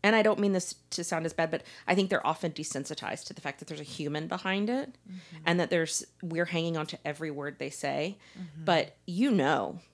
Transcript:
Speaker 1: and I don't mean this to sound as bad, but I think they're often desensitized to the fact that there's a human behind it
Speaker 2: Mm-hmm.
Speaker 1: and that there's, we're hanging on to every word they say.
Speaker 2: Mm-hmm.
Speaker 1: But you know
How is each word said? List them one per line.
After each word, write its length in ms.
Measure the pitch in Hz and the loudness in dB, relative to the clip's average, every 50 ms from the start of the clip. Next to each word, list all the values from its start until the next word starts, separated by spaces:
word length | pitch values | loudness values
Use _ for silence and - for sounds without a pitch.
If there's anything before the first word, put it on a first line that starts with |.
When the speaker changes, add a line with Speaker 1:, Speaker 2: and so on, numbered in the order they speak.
Speaker 1:
and 140 | - 202 220 | 6 6 6
I 60 | 220 | 8
don't 160 | 208 214 214 - | 6 6 6 4
mean 160 | 202 202 196 | 4 2 2
this 220 | 185 180 - - - _ _ | 2 0 -4 -10 -12 _ _
to 120 | - - 170 | -6 -6 -4
sound 220 | - 180 160 165 | -2 -2 -2 -2
as 80 | 165 - | -2 0
bad, 160 | - 165 160 | 0 0 0
but 120 | 165 - - - - - - | 0 -4 -6 -10 -20 -14 0
I 80 | - 180 | 2 4
think 140 | 190 190 185 | 4 4 2
they're 180 | 190 - - | 2 0 2
often 260 | 131 160 - - 170 | 0 0 0 -2 -4
desensitized 760 | 147 - 156 - - 135 143 - 156 - - - - - - | -4 -4 -8 -6 -4 -6 -6 -6 -8 -8 -6 -6 -6 -6 -8
to 80 | - - | -14 -14
the 80 | - | -8
fact 160 | - 147 139 - | -8 -8 -8 -8
that 100 | 147 - | -12 -12
there's 120 | 165 147 | -12 -12
a 40 | 151 | -10
human 440 | 143 - - 156 143 147 151 160 170 | -12 -8 -6 -6 -4 -4 -4 -4 -4
behind 420 | 175 185 - 190 190 196 208 214 | -6 -4 -2 0 0 0 0 0
it 260 | 247 262 285 277 - - _ | 0 -2 -4 -6 -12 -20 _
Speaker 2:
Mm-hmm. 360 | - 185 185 - - - 160 156 | -16 -16 -16 -16 -18 -20 -4 0
Speaker 1:
and 160 | 170 170 175 | 2 4 4
that 80 | 170 - | 2 2
there's, 380 | - 170 165 156 - - - - _ _ | 2 0 2 0 -2 -4 -4 -6 _ _
we're 240 | - 170 165 160 175 | -8 -4 0 0 0
hanging 280 | 170 175 170 165 170 165 160 | 0 0 0 0 0 -2 -2
on 80 | 151 | -4
to 120 | - - - _ | -6 -8 -8 _
every 240 | 147 147 147 160 156 | -8 -6 -6 -6 -6
word 260 | 147 143 143 147 147 - | -6 -6 -6 -8 -6 -6
they 100 | - 139 | -8 -8
say. 460 | - - - 143 135 143 151 180 202 - - - - | -8 -4 -4 -2 0 0 -2 -4 -4 -10 -18 -20 -14
Speaker 2:
Mm-hmm. 300 | - 185 165 147 160 160 | -14 -14 -14 -12 -4 2
Speaker 1:
But 320 | 175 175 160 - - - _ _ | 4 4 4 4 0 -6 _ _
you 260 | - 175 180 247 285 | -6 0 2 4 4
know 500 | 233 190 131 139 156 135 104 - - 175 - _ | 6 6 6 6 4 4 2 -2 -6 -10 -16 _